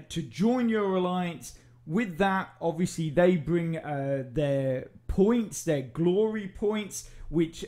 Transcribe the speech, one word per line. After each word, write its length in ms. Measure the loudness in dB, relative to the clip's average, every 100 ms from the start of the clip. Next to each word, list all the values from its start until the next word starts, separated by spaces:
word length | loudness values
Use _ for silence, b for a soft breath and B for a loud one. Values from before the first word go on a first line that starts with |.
| -10
to 140 | -8
join 460 | -6 0 2 2 2
your 260 | 2 2 0
alliance. 580 | 0 0 -4 -6 -14 b b b -4
With 320 | -2 0 0
that, 380 | 0 0 -4 -4
obviously, 520 | -4 0 -2 -2 0
they 260 | 4 6 6
bring, 400 | 2 0 0 -4
uh, 460 | -4 -4 -2 -2 -2
their 580 | -2 0 2 0 -2 -6 -10 -2
points, 560 | 4 4 4 0 -4
their 200 | -2 -2
glory 640 | -2 0 2 4 2 0 -8
points, 640 | -4 -2 -2 -4 -10 b b -4
which, 360 | 0 0 -4